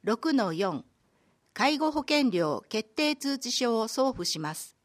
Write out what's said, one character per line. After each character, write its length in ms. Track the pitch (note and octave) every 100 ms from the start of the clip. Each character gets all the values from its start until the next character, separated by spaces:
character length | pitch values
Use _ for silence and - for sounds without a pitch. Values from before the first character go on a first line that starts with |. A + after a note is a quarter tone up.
六 300 | - A3+ D#4+
の 200 | C#4+ G3
四、 320 | E3 G3 D3 - _ _ _ _ _ _
介 260 | - B3+ D4+
護 120 | D#4
保 80 | D4
険 300 | C#4 D4 C4+
料 340 | F3+ D#3 B2+ -
決 200 | G#3+ A3
定 260 | - D4+ D4
通 220 | C#4 C#4
知 140 | A#3+
書 280 | - B3 A3+
を 80 | A3
送 240 | - C4+
付 120 | F3
し 140 | F3 D#3
ま 160 | D#3
す。 220 | D#3 - _